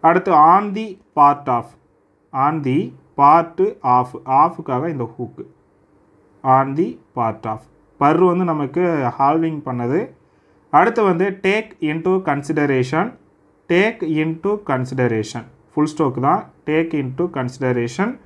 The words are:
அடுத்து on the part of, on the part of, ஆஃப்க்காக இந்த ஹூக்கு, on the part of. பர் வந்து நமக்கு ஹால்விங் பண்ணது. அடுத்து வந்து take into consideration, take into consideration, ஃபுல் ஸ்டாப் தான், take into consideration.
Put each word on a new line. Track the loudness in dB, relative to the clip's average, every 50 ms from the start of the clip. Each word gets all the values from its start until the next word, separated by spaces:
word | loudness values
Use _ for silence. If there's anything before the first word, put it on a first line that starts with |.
| 4 4
அடுத்து | 2 4 2 2 4 6 6 6 6
on | 4 2 -2 -6 -8
the | -8 -10 -12 -18 _ _ _ 4
part | 4 4 4 2 -2 -4 -4 -4
of, | -4 -8 _ _ _ _ _ _ _ _ _ _ _ _ -4 0 0
on | 0 0 -2 -2
the | -2 -2 -2 -2 -4 -10 -18 _ _ _ 4
part | 6 6 6 6 4 0 -2 -2 -2 -2 -2 -4 -2 0 2 2
of, | 0 -2 -8 -16 -6 0 2 2
ஆஃப்க்காக | 2 2 0 -6 -8 -6 -4 -4 -4 -4 -6
இந்த | -6 -8 -8 -8
ஹூக்கு, | -12 -12 -12 -12 -16 -18 -20 _ _ _ _ _ _ _ _ _ _ _ _ _ _ _ _ _ _ 0 2 4
on | 4 4 0 -2 -2
the | -4 -4 -4 -12 _ _ _ -4
part | -4 -4 -4 -6 -8 -10
of. | -10 -10 -12 _ _ _ _ _ _ _
பர் | 2 2 4 4 4 2
வந்து | 2 0 -2 -2
நமக்கு | -2 -4 -4 -4 -2 -2 -2 0 0 0 -2 -4 -2 0
ஹால்விங் | 0 2 2 2 0 -2 -4 -6 -8 -8
பண்ணது. | -6 -6 -4 -2 -2 -2 -4 -4 -12 _ _ _ _ _ _ _ _ _ _ _ 2 4
அடுத்து | 4 4 2 0 0 0
வந்து | 2 0 0 -2 -4 -2 -2
take | 0 0 0 -2 -6 -12 _ -6 -4
into | -4 -2 -2 0 0 0 0 -2
consideration, | -4 -4 -2 -4 -2 0 0 2 2 0 0 0 0 -2 -2 -2 -6 -14 _ _ _ _ _ _ _ _ _ _ 2
take | 2 2 2 0 -4 -6 -4 -2 -2 -2
into | -2 -4 -4 -4 -4 -4 -4 -4 -4
consideration, | -4 -4 -4 -4 -2 -2 0 0 0 -2 -4 -4 -8 -12 -12 -14 -20 _ _ _
ஃபுல் | _ -2 -2 -2 0
ஸ்டாப் | -2 -2 -2 0 0 0 0
தான், | 0 0 -2 -8 _ _ _ -2
take | 0 0 0 -2 -2 -4 -4
into | -6 -4 -6 -6 -4 -4 -6
consideration. | -6 -6 -6 -4 -2 -2 -2 -2 -2 -4 -4 -4 -4 -4 -4 -10 _